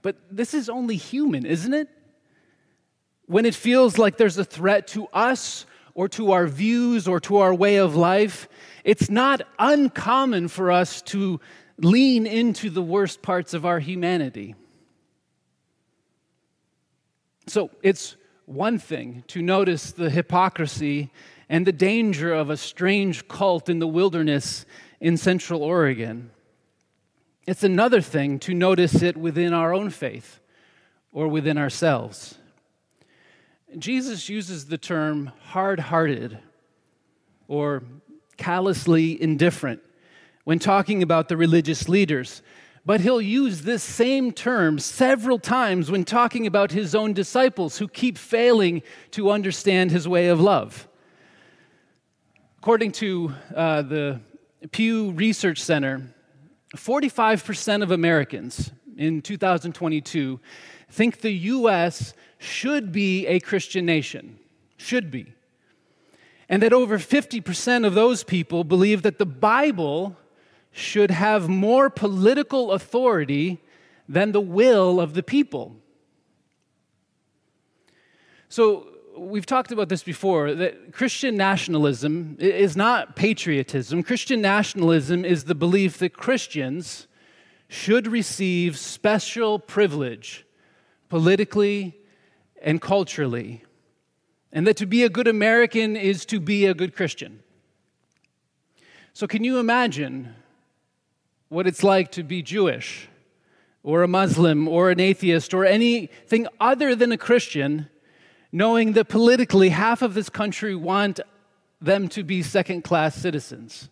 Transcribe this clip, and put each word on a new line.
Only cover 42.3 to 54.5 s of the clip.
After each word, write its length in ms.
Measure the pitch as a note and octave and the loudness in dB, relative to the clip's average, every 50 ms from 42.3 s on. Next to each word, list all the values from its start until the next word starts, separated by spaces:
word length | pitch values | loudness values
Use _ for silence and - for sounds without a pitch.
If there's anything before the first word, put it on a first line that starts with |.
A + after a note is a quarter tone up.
| - - _ _ - - - _ _ _ _ | -16 -20 _ _ -20 -20 -20 _ _ _ _
but 160 | D#3+ G#3 G#3+ | 0 0 2
he'll 200 | F3 A#3 B3+ A#3 | 2 2 0 0
use 400 | G#3+ G3 A3 C4+ C#4 B3 F#3+ D#3 | 0 0 0 0 0 0 -2 -4
this 220 | C#3+ G3 A#3+ G#3 - | -4 -4 -4 -4 -6
same 480 | - - - A#3 B3+ C4+ C4+ B3+ A#3+ | -8 -2 0 0 2 2 0 -2 -4
term 480 | - - - A#3 B3+ A3 F3 D#3+ D#3 D3 | -6 -4 -4 -2 0 2 2 2 0 -2
several 600 | - - - - B3+ B3+ C4+ A#3+ G#3+ B3+ B3+ G#3 | -4 -8 0 0 2 2 2 2 2 -2 -2 -2
times 520 | - - A#3 C4 B3 G#3 F#3 F3+ D#3+ C#3 | 0 -2 0 0 0 0 0 -2 -2 -2
when 120 | F#3+ G3 F3 | -2 -4 -2
talking 440 | - G#3+ A#3+ A#3+ A3+ - A#3+ A3+ | 0 0 0 0 0 0 -4 -4
about 240 | G#3 E3 G3+ G3 - | 0 2 2 2 2
his 240 | D3+ G3+ G#3+ E3 D3 | 0 -4 -4 0 0
own 180 | G#3+ G#3+ G#3+ G3+ | 0 0 0 -2
disciples 640 | F#3+ F#3 - - B3 C4 B3+ C4 - F3+ D3+ - | -2 -4 -2 2 2 2 2 2 -2 -6 -6 -4
who 100 | - G#3+ | -8 -10
keep 300 | F#3+ - - B3 B3+ F#3+ | -10 -6 -4 -4 -4 -4
failing 640 | - - - A#3 A3+ A#3+ B3 A#3+ A3 G3 F3 E3+ D#3+ - - - - - _ | -6 -8 -4 0 2 4 4 6 4 4 2 0 -2 -8 -12 -20 -20 -20 _
to 200 | - G#3+ G3+ G3 | -8 -2 0 0
understand 600 | G#3 G#3 G3 F#3+ E3+ - - G3+ F#3+ F#3 F#3 F3+ | 0 2 -2 -4 -6 -2 0 2 2 4 2 2
his 160 | D#3 F3+ D3 | 0 0 0
way 200 | E3+ F3+ F3 F3 | 0 0 2 4
of 120 | F3 F3 D#3 | 4 4 4
love. 480 | E3+ G3+ F#3+ C3+ G2+ - - - - _ _ _ _ _ _ _ _ _ _ _ _ _ _ _ _ _ _ _ _ _ _ _ _ _ _ _ _ _ _ _ _ _ _ | 6 4 4 2 0 -4 -14 -20 -20 _ _ _ _ _ _ _ _ _ _ _ _ _ _ _ _ _ _ _ _ _ _ _ _ _ _ _ _ _ _ _ _ _ _
According 360 | _ - A3 A#3 A3 A3+ G#3 - | _ 0 2 2 2 2 -2 -4
to, 400 | - A3 G3+ F#3 F3 E3+ D3+ C3+ C#3 - - - | -6 -6 -4 -4 -4 -4 -6 -8 -12 -18 -10 -4
uh, 260 | D3+ E3 D#3+ D#3 D3+ | -2 0 0 0 0
the 400 | D3 C3 D3+ D3+ C#3+ C#3+ C#3 A#2+ A2 _ - - _ _ | -2 -2 -4 -4 -4 -4 -6 -8 -12 _ -20 -20 _ _